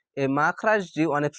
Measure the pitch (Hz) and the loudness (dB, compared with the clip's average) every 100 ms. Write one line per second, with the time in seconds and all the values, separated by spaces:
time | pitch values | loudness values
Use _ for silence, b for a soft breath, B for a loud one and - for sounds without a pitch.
0 | _ - 135 139 156 180 220 214 180 151 | _ -4 -2 0 0 0 0 0 -2 -2
1 | 160 143 147 | 0 0 -2